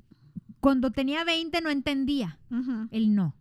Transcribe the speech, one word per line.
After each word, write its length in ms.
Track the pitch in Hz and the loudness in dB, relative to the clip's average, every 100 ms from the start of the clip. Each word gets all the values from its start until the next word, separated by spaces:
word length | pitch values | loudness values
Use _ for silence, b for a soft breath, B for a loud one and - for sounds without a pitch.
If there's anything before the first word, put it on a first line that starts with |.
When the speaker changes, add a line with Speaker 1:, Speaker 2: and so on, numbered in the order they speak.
| _ - - - - - | _ -20 -20 -20 -18 0
Speaker 1:
cuando 300 | 277 262 254 | 4 4 2
tenía 340 | 247 269 302 | 0 -2 -2
veinte 360 | 339 330 330 339 | 0 -2 0 -2
no 100 | 320 | -2
entendía 680 | 285 294 277 269 285 185 - - | -2 -2 -2 0 0 -2 -8 -8
Speaker 2:
Ujú. 380 | 240 254 226 220 | -6 -4 -4 -4
Speaker 1:
el 240 | 220 220 | 0 2
no. 200 | 208 170 - | 4 0 -4